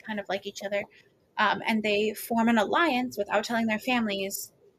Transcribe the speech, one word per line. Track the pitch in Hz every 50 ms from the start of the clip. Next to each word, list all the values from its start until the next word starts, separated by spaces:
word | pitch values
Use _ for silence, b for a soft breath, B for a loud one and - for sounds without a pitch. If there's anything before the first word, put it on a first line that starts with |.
| -
kind | 220 214 208
of | 196 -
like | 185 196 196
each | 202 - - 202
other. | 196 208 202 208 b b b b b b _ _ _ _
Um, | - 214 202 202 202 -
and | - 226 214 208
they | 214 208 208 214 214 208
form | - - - 233 226 226
an | 233 233
alliance | 220 196 190 - 330 339 311 247 247 254 247 -
without | 220 202 - - 208 220
telling | - 240 226 233
their | 220 214 214
families | - 254 254 240 226 208 196 196 190 202 202 - - - - _ _ - _